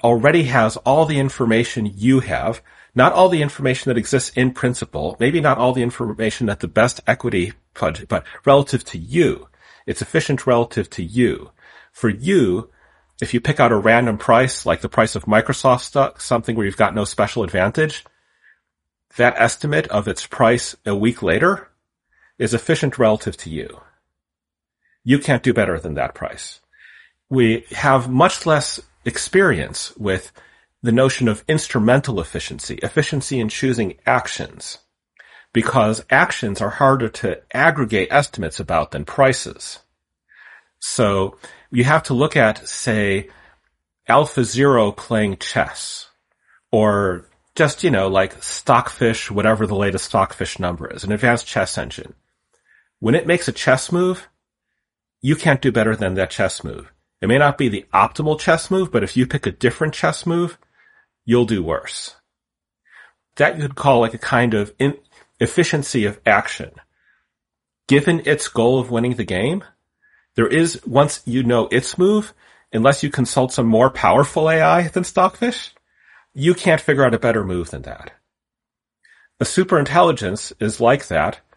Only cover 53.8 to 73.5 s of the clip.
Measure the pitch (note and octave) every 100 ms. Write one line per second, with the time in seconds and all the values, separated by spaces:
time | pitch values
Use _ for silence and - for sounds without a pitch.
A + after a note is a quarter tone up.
53.8 | - F3 F3+ F3+ - _ _ _ _ _
54.8 | _ _ _ _ C3 D#3 D#3+ C3 C3+ A2+
55.8 | A2 G#2+ F#2+ F#2+ F#2 - F#2+ - D2 -
56.8 | - _ _ - F#2+ C3 D3 C#3 B2+ G2+
57.8 | - F#2+ A2 - D3+ D#3 - E3 - F#3+
58.8 | F3+ - - B2+ B2+ C#3+ G2+ - B2+ -
59.8 | D#3 - D#3+ - E3+ E3+ E3+ - _ _
60.8 | _ _ _ _ - A#2+ A2 G#2 E2 D#2
61.8 | - - - - _ _ _ _ _ _
62.8 | _ - - _ _ - D3 E3 C#3+ -
63.8 | C#3 A#2+ A2+ A#2 - A#2+ A#2+ G#2+ G2+ -
64.8 | C#3 C#3+ _ _ _ - A#2 - E3 D3+
65.8 | - B2+ G#2 - A2 G2+ - - - -
66.8 | _ _ _ _ _ _ _ _ _ _
67.8 | - C#3+ D#3 E3 C#3+ - - B2 A#2 C3
68.8 | A#2 A#2 B2 A#2 F#2 F#2 B2+ F#3+ - _
69.8 | _ _ _ _ _ - A2+ D#3 E3 -
70.8 | - B2+ D3 - - B2+ A#2+ A#2+ - B2
71.8 | - - F#3+ G#3+ - _ _ _ _ A2
72.8 | B2+ C#3+ C#3+ - A#2+ C3+ B2+